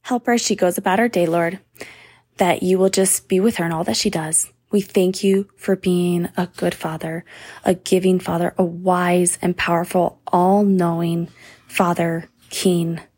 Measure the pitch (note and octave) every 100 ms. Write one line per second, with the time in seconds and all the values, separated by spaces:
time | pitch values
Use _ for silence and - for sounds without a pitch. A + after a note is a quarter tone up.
0 | - B3 - A#3+ - G#3+ F3+ F3 F#3+ F#3
1 | A#3+ F3 E3+ E3+ E3+ F#3+ _ _ - -
2 | - _ _ - F3+ - F3+ F#3 F#3+ F#3+
3 | F#3+ - _ F#3 G#3+ A3+ E3 D#3+ G3+ A3
4 | G#3+ E3+ D#3 - - _ _ G3+ F#3+ G3+
5 | F#3 F#3 G3 F#3+ G3 _ - F#3+ F#3 F3+
6 | F3 F3 F3 - F3+ - F3+ - E3 D#3+
7 | D#3+ E3 - - - - - F3+ - F#3
8 | F#3 F#3 - E3+ F3 - F3+ E3+ F#3 F3+
9 | F3+ F3+ F3 - F3 F3+ - E3+ F3+ F#3
10 | E3+ - - F3+ F#3 G3+ G#3 F#3+ E3+ E3
11 | E3+ E3+ F3 - - - _ - F3+ F3
12 | E3+ E3 - _ _ - F#3+ F3 E3 E3
13 | -